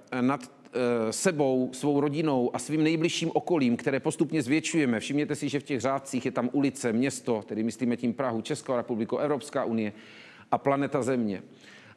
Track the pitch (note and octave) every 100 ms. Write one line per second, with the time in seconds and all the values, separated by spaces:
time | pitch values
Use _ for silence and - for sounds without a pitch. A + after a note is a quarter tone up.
0 | - C3 B2 C#3+ - - - - B2 A#2+
1 | A2+ G#2+ F#3+ D#3+ C#3 C3 B2+ - C#3+ C#3+
2 | D3 C#3+ D#3 C3 B2 B2 - D#3 D#3 E3
3 | E3 - E3 D3+ C#3+ E3+ B2+ A#2+ - C3+
4 | D#3 - D3+ D#3 A#2+ D#3 D#3 E3 C#3 A2+
5 | - C#3 D3 D3 C#3+ C#3+ C#3 C#3 C3 C3+
6 | C#3 B2+ B2+ A#2+ A#2+ C#3+ C#3 C3 B2 A2
7 | C3+ - - A2 G2+ G#2+ A2+ - B2 A#2+
8 | B2+ A2 C3 A2+ G#2+ D3 - B2 A#2 A#2
9 | A2+ B2+ C#3+ C#3+ - C#3 G#2+ A2+ G#2+ -
10 | - - - - - - C#3 C#3 C#3 C#3+
11 | A#2+ C3 A2 F#2+ - - - - -